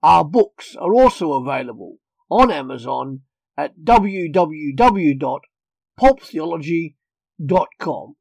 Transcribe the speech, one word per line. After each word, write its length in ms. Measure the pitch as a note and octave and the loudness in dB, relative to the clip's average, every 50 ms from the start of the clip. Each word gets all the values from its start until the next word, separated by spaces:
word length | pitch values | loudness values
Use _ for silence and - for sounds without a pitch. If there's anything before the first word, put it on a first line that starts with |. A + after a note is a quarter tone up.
Our 220 | - D#3 E3+ E3+ E3 | 6 4 4 4 2
books 520 | D3 E3 A#3+ - - _ _ - - - | 2 2 0 0 0 _ _ -20 -20 -16
are 180 | - - E3+ G#3 | -6 -2 2 4
also 400 | A#3+ C4 B3 - - F#3+ D#3+ C#3+ | 6 6 4 4 0 -4 -2 -2
available 640 | C3+ B2+ C3+ C#3 C3 C3 B2 A2+ - F#2 E2+ - _ _ _ _ _ _ _ | -2 -2 -4 -6 -6 -6 -10 -14 -16 -18 -20 -20 _ _ _ _ _ _ _
on 220 | E3 G#3+ B3+ B3 | 2 2 4 4
Amazon 680 | F#3+ D3 C3+ C3 C3+ B2 A#2 A#2+ C3 B2+ C3 C3+ C3+ C3+ C3+ _ _ _ _ _ _ - | 2 -4 -6 -10 -12 -12 -8 -8 -8 -8 -8 -10 -12 -14 _ _ _ _ _ _ _ -8
at 260 | D3 C#3+ _ _ D#3+ | -8 -8 _ _ 0
w 480 | D#3 A#3 A#3 G3 G3+ G3 F#3+ F3+ E3 | 2 4 4 4 0 -4 -4 -6 -2
w 420 | C#3+ F#3 F3 D#3 D#3 D#3 D3+ D3 C3+ | 0 0 0 0 -2 -8 -8 -8 -2
w 420 | C3+ A#3 B3 A3 G3 F3+ D3+ C#3+ C3+ | 2 2 2 4 4 0 0 0 0
dot 240 | D3 C3 C3 C#3 _ _ _ _ _ _ _ _ _ _ _ - | -4 -6 -8 -8 _ _ _ _ _ _ _ _ _ _ _ 2
pulp 240 | - F3+ F3+ F3+ | 2 2 2 2
theology 720 | - - - D#3+ D#3 E3 E3+ E3 D3 D3 E3+ E3 E3 D#3 _ _ _ _ _ _ _ _ _ _ E3 | -4 -12 -10 -8 -6 -6 -8 -8 -6 -4 -4 -4 -4 -6 _ _ _ _ _ _ _ _ _ _ -4
dot 260 | C#3 F3+ F#3 - - _ _ | 0 0 0 0 -2 _ _
com. 360 | - E3+ C#3 G2+ D2 - - _ | -8 -8 -8 -8 -10 -16 -20 _